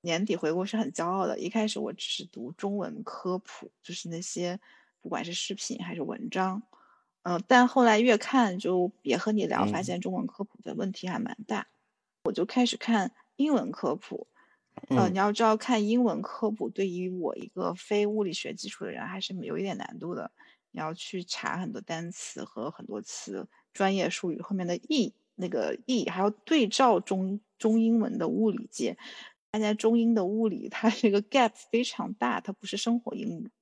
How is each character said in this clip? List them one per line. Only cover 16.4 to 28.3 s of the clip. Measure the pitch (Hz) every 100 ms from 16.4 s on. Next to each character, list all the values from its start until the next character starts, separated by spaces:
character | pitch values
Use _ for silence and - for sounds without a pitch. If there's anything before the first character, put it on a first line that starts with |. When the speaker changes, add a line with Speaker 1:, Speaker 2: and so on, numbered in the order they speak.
| 214
Speaker 1:
普 | 214 233
对 | 208 190
于 | 175 185
我 | 185 160 -
一 | -
个 | - 180
非 | 180 - 208 208
物 | 214
理 | 196
学 | - -
基 | - 196
础 | -
的 | -
人 | - -
还 | 190
是 | -
有 | 190 - 156
一 |
点 | 196 190
难 | - -
度 | 160
的。 | 143 - _ - _ _
你 | 160
要 | 156
去 | 170 - 190
查 | 175 - 226 175
很 | 185
多 | 123
单 | - 165 170
词 | - - -
和 | - - 131
很 | - -
多 | 104
词， | 104 - - 95 - _ _
专 | - 190
业 | 196 165
术 | - 185
语 | 156
后 | 175
面 | 196
的 | 175 175
意， | - 311 196 _ _
那 | - 180
个 | 123 78 -
意， | - 247 -
还 | 180
要 | 202
对 | 208 - 320 220
照 | - 262 208
中， | - 190 190 208 _ _
中 | 226 226
英 | 226 233
文 | 202 -
的 |
物 | 160